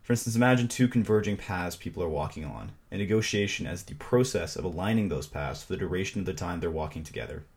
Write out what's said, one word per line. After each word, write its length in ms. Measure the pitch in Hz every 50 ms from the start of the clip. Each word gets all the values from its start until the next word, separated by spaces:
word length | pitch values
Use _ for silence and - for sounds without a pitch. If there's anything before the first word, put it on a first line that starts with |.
For 140 | _ - 120
instance, 200 | 117 - - 113
imagine 320 | 113 123 123 127 123 120
two 220 | 120 - - 127 123
converging 480 | - 120 107 98 110 107 98 107 101
paths 400 | 92 - - 98 90 87 87 87
people 260 | - - - 80 - 90
are 60 | 82
walking 380 | 78 73 76 78 - 80 78
on, 260 | 71 58 55 52 98 - - - _
and 100 | - 95
negotiation 680 | 101 92 107 110 107 - - 104 101 98 - - -
as 160 | - 85 90 -
the 120 | - -
process 600 | - - - - 120 127 127 - 95 82 78 -
of 80 | - -
aligning 440 | 90 82 80 92 104 113 113 107 95
those 180 | 80 69 73
paths 360 | - - 71 73 67 67 69 -
for 120 | - 92
the 40 | -
duration 420 | - 87 90 90 98 95 - 104
of 60 | 95
the 60 | 90 95
time 280 | - 90 85 87 87
they're 100 | 80 85
walking 340 | 80 80 78 76 - 82 80
together. 400 | - - - 58 - - - - - _